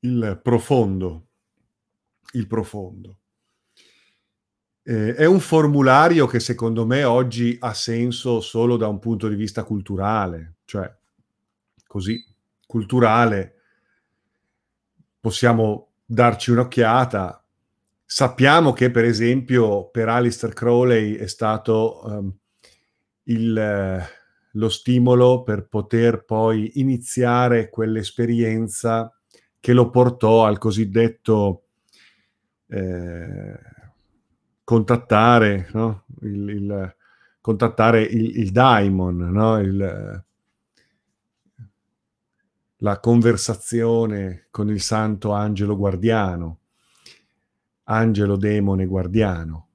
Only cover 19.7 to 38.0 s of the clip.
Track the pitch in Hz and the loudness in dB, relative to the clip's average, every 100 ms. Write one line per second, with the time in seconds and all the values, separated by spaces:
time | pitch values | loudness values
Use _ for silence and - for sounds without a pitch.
19.7 | 101 90 117 110 117 123 117 113 - 120 | 0 -4 -4 -2 0 0 -2 -8 -4 0
20.7 | 120 127 117 107 107 104 - 110 110 - | 2 4 2 0 -6 -10 -4 -4 -4 0
21.7 | 110 110 - 110 104 98 95 _ _ _ | 0 0 -4 -12 -10 -10 -12 _ _ _
22.7 | _ _ _ _ _ - 117 113 110 107 | _ _ _ _ _ -6 -2 -2 -2 -2
23.7 | 101 95 92 87 - _ _ _ 104 110 | -2 -4 -6 -10 -16 _ _ _ -4 -4
24.7 | - - 123 123 123 123 127 123 104 - | -4 0 2 4 6 4 2 -2 -6 -6
25.7 | 107 101 117 117 113 _ 110 110 110 110 | -8 -2 2 2 0 _ -2 0 0 -4
26.7 | 143 135 123 123 - 123 120 123 120 104 | -4 -2 -2 -6 -2 0 2 2 0 -2
27.7 | - 110 110 104 - 117 117 113 110 113 | -6 -4 -4 -6 -4 -2 0 0 -2 -6
28.7 | - 117 113 113 _ _ _ _ _ - | -6 -4 -2 -4 _ _ _ _ _ 2
29.7 | 123 123 123 123 123 110 113 110 104 113 | 4 4 4 2 2 4 6 6 2 -2
30.7 | 101 110 104 117 - - 107 101 92 _ | -2 -2 0 0 -2 -2 0 0 -4 _
31.7 | _ _ _ _ _ _ _ _ _ _ | _ _ _ _ _ _ _ _ _ _
32.7 | 107 92 87 87 85 85 95 - - - | -8 -6 -6 -10 -12 -12 -12 -14 -16 -20
33.7 | _ - _ _ _ _ _ _ _ - | _ -20 _ _ _ _ _ _ _ 0
34.7 | 117 104 120 - 107 113 120 107 98 90 | 0 2 -2 2 2 6 6 4 0 -4
35.7 | 110 113 101 _ - 107 101 101 104 101 | -4 -4 -6 _ -14 -10 -8 -8 -8 -8
36.7 | 101 92 _ _ _ _ _ - 107 117 | -6 -8 _ _ _ _ _ -6 -2 -2
37.7 | 117 113 117 | 2 4 4